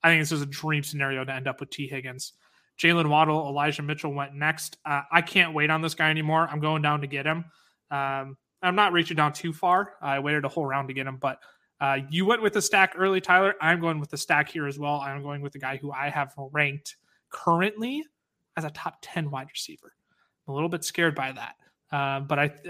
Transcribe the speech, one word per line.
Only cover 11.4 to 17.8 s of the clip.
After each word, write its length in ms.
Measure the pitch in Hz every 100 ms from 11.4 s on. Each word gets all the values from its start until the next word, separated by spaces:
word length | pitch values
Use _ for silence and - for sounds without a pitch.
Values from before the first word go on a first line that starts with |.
| - _ _ _
uh, 200 | 139 135 139
you 160 | 165
went 160 | 190 233
with 120 | 214
the 80 | 202
stack 340 | - 202 185 170
early, 240 | 190 185
Tyler. 320 | 185 180 196 202
I'm 200 | 156 170
going 180 | 165 156
with 100 | 147
the 80 | 151
stack 320 | - 147 151
here 160 | 165
as 140 | 143 143
well. 200 | 143 147
I'm 220 | 139 139
going 220 | 143 143
with 100 | 139
the 60 | 139
guy 180 | 131 135
who 140 | 143
I 180 | 135 143
have 240 | 147 139 147 135
ranked 440 | 147 143 143 - - _ _ _
currently 720 | - 175 170 196 214